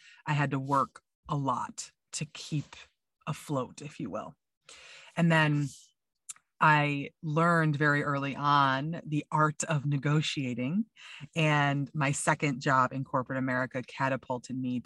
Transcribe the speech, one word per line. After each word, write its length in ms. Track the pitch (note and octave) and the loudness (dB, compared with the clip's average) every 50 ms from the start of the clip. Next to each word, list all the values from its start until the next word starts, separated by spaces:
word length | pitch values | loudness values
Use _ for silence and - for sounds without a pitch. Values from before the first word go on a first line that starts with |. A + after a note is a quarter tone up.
| - - - - _ - | -20 -20 -20 -12 _ -2
I 60 | D3+ | 0
had 180 | C#3+ C#3+ C#3+ | 0 0 0
to 80 | C#3 C3+ | -2 -4
work 420 | C3+ C3+ C#3 C3+ B2+ - - - _ _ _ _ _ - | -2 0 0 0 0 -2 -6 -14 _ _ _ _ _ -6
a 60 | D3+ | -6
lot 560 | C#3+ C3+ C3+ B2 A#2 - - - - - - _ _ _ _ - | -2 -2 -2 -2 -2 -6 -8 -12 -14 -16 -16 _ _ _ _ -10
to 120 | - D#3 - - | -10 -10 -10 -10
keep 420 | - - - D#3+ D3 - - - - - - _ _ _ _ _ _ _ | -14 -10 -6 -6 -6 -6 -8 -14 -20 -20 -20 _ _ _ _ _ _ _
afloat, 560 | D#3+ D3 - - - D3+ C3 B2 - - - | -10 -10 -10 -8 -6 -4 -4 -4 -6 -10 -14
if 180 | - D3+ - - | -16 -16 -12 -10
you 100 | B2+ G2 | -10 -8
will. 260 | F2 G#2+ - - - _ _ _ _ _ _ - - - - - - - - - - | -8 -10 -10 -12 -16 _ _ _ _ _ _ -20 -20 -20 -20 -20 -20 -20 -20 -10 -2
And 160 | - E3+ E3 | 2 4 6
then 380 | E3 D#3+ D#3 D3+ D3 D3 D3 C3+ - - - _ _ _ _ _ _ _ _ - - - _ _ _ _ - | 6 6 6 4 4 2 0 -2 -6 -12 -20 _ _ _ _ _ _ _ _ -20 -20 -20 _ _ _ _ 4
I 460 | D#3 D3+ D3 D3 D3 C#3+ C#3+ C#3 - - _ | 6 6 6 4 0 -2 -4 -6 -10 -12 _
learned 540 | - D#3 D3 E3 E3 F3 E3+ E3 D#3+ D#3 D3 | -8 -2 0 2 4 4 4 4 2 2 2
very 280 | C#3 D#3 D3 C#3+ C#3+ - | 2 2 2 4 2 2
early 340 | D3 C#3+ C#3 C#3 C#3 B2+ - | 0 -2 -2 -2 -4 -4 -2
on 640 | C#3+ D3 D3 C#3+ C#3 C3+ C3 C3+ D3 D#3+ E3+ E3 - | 0 2 4 6 6 4 2 0 -2 -4 -6 -8 -6
the 200 | D#3 D3+ D3 - - - | -4 -4 -4 -4 -2 2
art 320 | D3+ D#3 D3+ D3+ - F3 | 2 2 2 2 -2 -4
of 200 | - D#3+ C#3+ B2+ | -2 -2 -2 0
negotiating, 1000 | C#3+ D3 C#3 B2+ D3 D3 D#3 D3 - - D3+ C3+ B2 B2 A#2 B2 C3 E3+ G#3 A3+ - _ _ - - - - D3 - _ | 0 -2 0 0 2 2 2 0 0 -4 -4 -4 -4 -4 -4 -4 -2 -2 -2 -2 -4 _ _ -20 -20 -18 -18 -18 -8 _
and 560 | E3 D#3 D3+ D3+ D3 C#3+ C#3+ C#3 C#3+ C#3 - - | 0 2 2 4 4 2 2 2 0 -2 -4 -4
my 200 | D#3 C#3 C#3 D3 | -2 -2 0 -2
second 480 | - - E3 D#3 - D#3 D3 C3+ C3 | 0 0 0 0 0 0 -2 -2 -2
job 320 | D3 D3+ C3+ C3 B2+ B2+ C3+ | 0 2 4 4 2 2 0
in 100 | C3+ C#3 | -6 -6
corporate 340 | - - C3 B2 - C3+ C3 | -4 -2 -4 -2 -2 -4 -4
America 460 | C3 C3 B2+ B2+ C3 B2 - C3 B2 | -2 -2 -2 -2 -4 -4 -6 -8 -8
catapulted 720 | - - - C#3 C3+ C3+ B2+ - - B2+ A#2+ - - B2 C3 | -8 -6 -4 -2 0 0 -2 -4 -6 -8 -8 -6 -8 -8 -6
me 220 | B2+ B2+ B2 B2 A#2 | -4 -4 -4 -4 -6